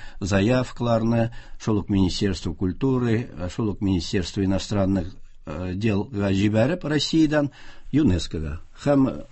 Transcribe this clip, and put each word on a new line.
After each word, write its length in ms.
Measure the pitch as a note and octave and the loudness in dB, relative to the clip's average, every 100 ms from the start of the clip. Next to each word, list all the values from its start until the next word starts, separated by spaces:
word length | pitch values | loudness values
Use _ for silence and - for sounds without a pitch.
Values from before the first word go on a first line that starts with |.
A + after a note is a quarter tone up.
| - - | -8 -8
заявкаларны 1120 | F#2+ G2 G#2 B2+ B2 - A#2+ A#2 A2+ A#2 A2+ - - - | 0 2 4 2 0 -4 0 2 2 2 0 -4 -12 -6
шул 180 | - G#2 | -2 -2
ук 100 | - | 2
Министерство 600 | G2 F2+ - G2+ F2 F#2 | 2 2 2 0 -2 -4
культуры, 760 | D#2 F#2 F2+ C3+ B2+ A#2+ A2 A#2+ | -2 -2 0 0 2 2 0 -2
э, 180 | - F2+ | -8 -8
шул 140 | - A2 | -2 -4
ук 120 | F#2 | 0
Министерство 600 | G2 F#2+ - G2+ E2+ - | 0 0 0 -2 -2 0
иностранных, 720 | F#2+ F#2+ - G2+ F#2+ G2 - - - - - | 0 0 0 0 2 2 -2 -10 -16 -14 -12
э, 260 | D2+ F#2 | -8 -6
делга 580 | F#2 A2 G2+ G#2 G2+ G2+ | -2 0 0 -2 -2 0
җибәреп 520 | F#2+ G#2 G#2+ B2 - | 2 4 4 2 0
Россиядән 640 | D3+ D3+ - D#3+ D#3 D3+ C#3+ - - - - | -2 -2 2 4 4 4 0 -4 -16 -14 -2
юнескога. 680 | C#3 C#3+ E2+ - E2 D#2 D2+ - - | 2 4 2 -2 -6 -6 -8 -12 -4
Һәм 400 | C#3+ C#3+ C3 D2 - | 2 4 4 0 -6